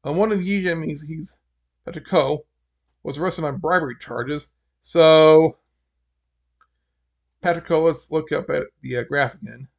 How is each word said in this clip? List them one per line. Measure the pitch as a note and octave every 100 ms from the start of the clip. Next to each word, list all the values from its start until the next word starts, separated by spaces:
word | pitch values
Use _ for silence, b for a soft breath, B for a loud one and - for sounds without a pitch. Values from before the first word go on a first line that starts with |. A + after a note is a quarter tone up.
| C#3
Uh, |
one | D#3+ A3
of | G#3
Ye | F3+ G3+
Jianming's, | F3+ E3 D#3+ D3 D3+
he's | D#3+ F#3+ - _ _ _ _
Patrick | - F3 -
Ho, | F#3 C#3 D3 - _ _ _ _ _
was | - C#3+
arrested | F3+ E3+
on | D3+ C3
bribery | D3+ F3+ D3 A#2
charges. | - A#2+ B2 D3 - _ _ _
So, | - E3+ D#3+ D#3+ D#3 D#3 D#3+ - _ _ _ _ _ _ _ _ _ _ _ _ _ _ _ _ _ _
Patrick | F3 E3+ -
Ho, | D#3+
let's | E3 D3+ -
look | D#3+ D#3
up | D3 -
at | D3 - _
the, | B2+ B2
uh, |
graph | A2+ C#3+ B2+
again. | - G#2+ A#2 C3+